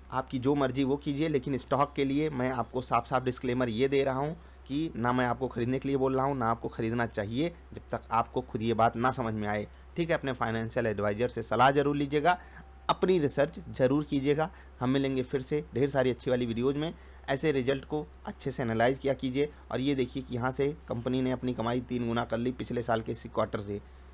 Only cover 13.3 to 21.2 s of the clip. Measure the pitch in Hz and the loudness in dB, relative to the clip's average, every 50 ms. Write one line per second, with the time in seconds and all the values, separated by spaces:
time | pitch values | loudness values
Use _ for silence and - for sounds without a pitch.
13.3 | - - 139 147 - - - 123 113 - 135 127 135 147 151 - 147 139 131 143 | 2 2 2 2 0 -8 -12 -12 0 2 4 4 4 4 2 2 0 0 2 2
14.3 | 143 147 156 180 - - - - - - 127 123 131 139 135 135 135 131 123 123 | 2 2 2 -2 -4 -12 -20 -20 -10 -4 0 2 2 2 2 2 0 0 -2 -2
15.3 | - 139 131 - 151 151 147 - - 117 139 143 131 139 127 127 120 - - - | -2 -4 -2 -2 -4 -4 -4 -4 0 0 0 2 2 2 2 2 2 0 0 0
16.3 | 127 123 123 117 113 113 120 135 139 143 151 165 - - - - - - - - | 0 2 2 0 0 0 2 2 2 0 -2 -4 -6 -8 -16 -20 -20 -16 -4 -4
17.3 | 139 135 - 160 143 135 123 123 139 135 131 - - 151 151 - - - - - | -4 0 2 2 2 2 2 2 0 -2 -2 -4 -4 -6 -6 -6 -12 -14 -14 -14
18.3 | 202 - - 143 127 - 135 117 113 110 117 123 139 135 - 135 135 127 - 131 | -12 -6 -6 -6 -4 -2 -2 0 2 4 4 4 4 2 0 -2 0 0 -2 -2
19.3 | 123 135 143 147 - - - - - 120 131 143 143 131 127 127 - 135 127 - | 0 0 0 0 -2 -10 -12 -6 -4 -2 0 2 2 2 0 -2 -2 -8 -8 -6
20.3 | 123 120 117 127 127 - 139 143 151 - - - - 120 117 127 127 131 | -6 -2 -2 -2 0 0 -2 -2 -2 -4 -8 -8 -6 -4 -2 -2 0 0